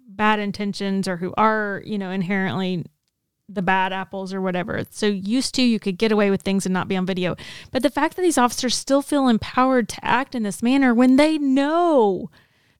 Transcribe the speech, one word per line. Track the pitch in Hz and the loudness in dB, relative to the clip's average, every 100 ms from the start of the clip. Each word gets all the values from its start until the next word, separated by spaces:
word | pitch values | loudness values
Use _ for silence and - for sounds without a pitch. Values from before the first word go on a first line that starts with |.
| 247 | -20
bad | 196 214 214 | -2 0 0
intentions | 208 196 208 190 196 196 190 | -2 -6 -6 -4 -4 -2 -2
or | 175 | -4
who | 180 - | -4 0
are, | 220 214 208 196 - | 2 2 -2 -6 -6
you | 214 | -6
know, | 190 | -4
inherently | 190 175 202 190 135 185 185 - _ _ _ _ _ - | -4 -2 -2 -2 -2 -2 -4 -6 _ _ _ _ _ -12
the | 202 | -6
bad | 180 190 185 | 0 0 0
apples | 185 190 196 190 | -4 -8 -10 -8
or | 190 | -4
whatever. | 190 180 175 202 | -4 -4 -4 -6
It's | - - | -8 -4
so | 208 | -2
used | 202 190 240 - | -2 -2 -2 -2
to, | - | 0
you | 254 220 | 2 2
could | - 180 | -2 -2
get | 220 | 0
away | 208 202 | 2 2
with | 196 | 0
things | - 196 185 | 0 -2 0
and | |
not | 185 202 | -2 -2
be | 190 | -2
on | 185 | -2
video. | 185 180 - - - - | -2 -4 -6 -10 -18 -8
But | 262 | -2
the | 269 | 0
fact | - 311 320 | 0 -2 0
that | |
these | 370 285 | 0 2
officers | 240 - 254 | 2 0 -4
still | - - 277 | -4 0 0
feel | 277 294 262 | 2 2 2
empowered | 220 - - 262 262 220 | 2 0 0 2 2 0
to | - | -4
act | - 240 277 | -2 -2 -2
in | 254 | -4
this | 208 - | -6 -2
manner | 233 269 269 | 0 4 4
when | 233 254 262 | 6 6 6
they | 302 311 | 4 2
know | 285 262 277 330 349 294 214 180 - - _ _ _ _ | 2 2 2 2 4 4 2 0 -6 -14 _ _ _ _